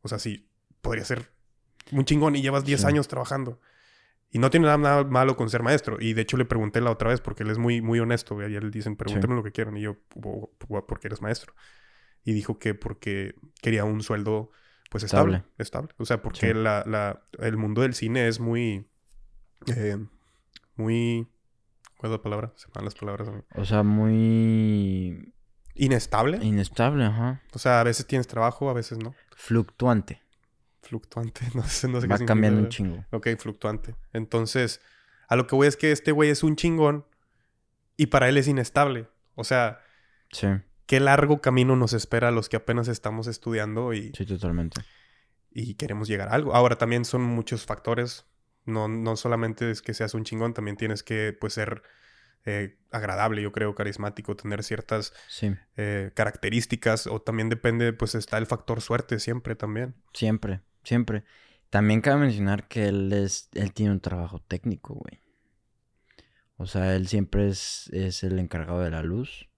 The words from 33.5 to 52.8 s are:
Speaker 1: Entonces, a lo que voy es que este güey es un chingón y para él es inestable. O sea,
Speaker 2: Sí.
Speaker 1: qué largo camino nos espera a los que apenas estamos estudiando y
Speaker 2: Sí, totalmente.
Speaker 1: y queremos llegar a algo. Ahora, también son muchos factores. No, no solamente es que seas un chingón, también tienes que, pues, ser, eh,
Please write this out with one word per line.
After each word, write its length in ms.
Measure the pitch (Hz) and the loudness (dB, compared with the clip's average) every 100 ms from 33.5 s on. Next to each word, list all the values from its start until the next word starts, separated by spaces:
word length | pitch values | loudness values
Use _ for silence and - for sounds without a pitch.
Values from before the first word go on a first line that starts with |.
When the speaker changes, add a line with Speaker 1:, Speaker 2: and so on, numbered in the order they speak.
| 104 107 107 - 110 - | -6 -6 -4 -8 -10 -10
Speaker 1:
Entonces, 680 | 113 113 117 113 131 120 - _ _ _ _ _ | -8 -2 -2 0 0 0 -2 _ _ _ _ _
a 80 | 120 | 0
lo 100 | 123 | 2
que 80 | 135 | 6
voy 100 | 143 | 6
es 80 | 143 | 4
que 160 | 156 | 2
este 200 | 143 - | 2 2
güey 180 | 151 151 | 4 4
es 120 | 143 | 4
un 140 | 160 151 | 2 2
chingón 500 | 170 165 151 147 - _ _ _ _ _ _ _ _ - | 0 4 4 2 -6 _ _ _ _ _ _ _ _ 0
y 100 | 147 | 4
para 220 | 139 127 | 6 6
él 80 | 143 | 4
es 120 | 135 | 4
inestable. 600 | 139 120 - 143 123 113 _ _ | 2 0 2 2 2 -8 _ _
O 100 | - | -12
sea, 360 | 117 127 117 107 _ _ _ _ _ | 0 2 2 -2 _ _ _ _ _
Speaker 2:
Sí. 180 | - 101 98 - _ - | -2 0 0 -2 _ 0
Speaker 1:
qué 140 | 135 | 4
largo 400 | 139 143 143 147 | 6 6 6 4
camino 360 | 135 127 127 131 | 4 4 6 4
nos 160 | 117 | 4
espera 340 | 113 - 117 120 | 0 0 0 2
a 40 | |
los 160 | 117 107 | 0 0
que 80 | 113 | -4
apenas 320 | - 120 117 | -2 -2 -2
estamos 380 | 113 107 110 113 | -4 -6 -6 -8
estudiando 680 | 113 - 113 107 107 123 | -8 -4 -4 -4 -4 -4
y 180 | 110 110 | -4 -8
Speaker 2:
Sí, 120 | - 98 | -8 -6
totalmente. 560 | 92 90 85 85 - - _ _ _ _ _ _ | -4 -2 -2 -2 -6 -14 _ _ _ _ _ _
Speaker 1:
y 240 | 117 113 | -10 -10
queremos 340 | 101 147 101 107 | -6 -6 -4 -2
llegar 200 | 104 98 | -4 0
a 40 | |
algo. 220 | 117 147 | 0 4
Ahora, 220 | 120 123 120 | 6 6 4
también 280 | 117 120 120 | 0 0 0
son 160 | 127 | 0
muchos 420 | 123 117 113 113 | 0 0 -2 -6
factores. 640 | - 107 - 117 120 - _ _ _ _ - | -6 -8 -2 -2 -2 -8 _ _ _ _ -6
No, 220 | 110 107 | -2 -2
no 280 | 110 113 110 | -2 -2 -2
solamente 540 | 123 117 113 110 120 | -2 0 -2 -2 -4
es 100 | 110 | -4
que 120 | - | -8
seas 200 | 110 110 | -6 -4
un 100 | 113 | -4
chingón, 280 | 110 110 117 | -6 -4 -4
también 220 | 117 107 101 | -4 -8 -6
tienes 260 | 110 104 | -4 -4
que, 340 | - 110 107 104 | -4 -4 -4 -4
pues, 160 | 110 | -8
ser, 280 | - 131 - _ _ _ _ _ _ | -6 -6 -8 _ _ _ _ _ _
eh, 340 | - 101 98 _ | -6 -4 -6 _